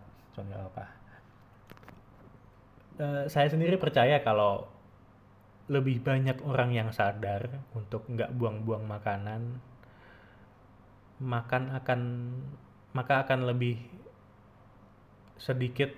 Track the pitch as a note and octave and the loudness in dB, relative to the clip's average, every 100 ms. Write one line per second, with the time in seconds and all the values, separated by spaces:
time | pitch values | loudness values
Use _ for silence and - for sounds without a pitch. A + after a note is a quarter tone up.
0 | - - - - G2+ G2+ F#2+ - - - | -12 -20 -18 -14 -10 -10 -10 -12 -14 -16
1 | - - - - - - - - - - | -20 -20 -20 -20 -20 -20 -20 -20 -20 -20
2 | - - - - - - - - - - | -20 -20 -20 -20 -20 -20 -20 -20 -18 -8
3 | C#3+ C#3+ C#3 D3 D3 D#3+ E3+ F#3 D3+ B2+ | -4 -4 0 2 4 4 4 4 4 6
4 | B2 D3 A#2 G#2+ G#2 G2 - - - - | 6 6 4 4 4 2 -4 -16 -20 -20
5 | - - - - - - - C#3 C3 A#2+ | -20 -20 -20 -20 -20 -16 0 2 2 2
6 | C#3+ C3+ C3 C3 D3 C3 B2 A#2+ A2 A2+ | 2 2 2 0 0 2 2 2 0 2
7 | G2+ G#2 G2+ G2+ A#2+ C3+ C3+ A#2 G2+ A2 | 0 0 -2 -2 -4 -8 -10 -10 -6 -8
8 | - A#2 A2+ B2 A#2 G#2+ A2 G#2+ G#2+ G#2 | -4 -4 -2 -2 -2 -2 -2 -2 -4 -6
9 | G#2+ G2+ G2+ A2 A#2 B2 - - - - | -4 -4 -4 -6 -6 -8 -14 -20 -20 -20
10 | - - - - - - - - - - | -20 -20 -20 -20 -20 -20 -20 -20 -20 -20
11 | - - C3 A#2+ A#2 B2+ C3 C3 C3 B2 | -20 -10 -4 -4 0 -2 0 -4 0 0
12 | A#2+ A#2+ A#2+ B2+ C3+ - - - - C3 | -2 -4 -6 -8 -10 -14 -18 -20 -8 -4
13 | B2 C3+ C3+ C3 B2 B2 A#2+ A#2 - - | 2 2 4 2 2 2 0 -2 -8 -18
14 | - - - - - - - - - - | -20 -20 -20 -20 -20 -20 -20 -20 -20 -20
15 | - - - - - B2+ B2 B2+ C#3 | -20 -20 -20 -10 -4 -2 -2 0 -2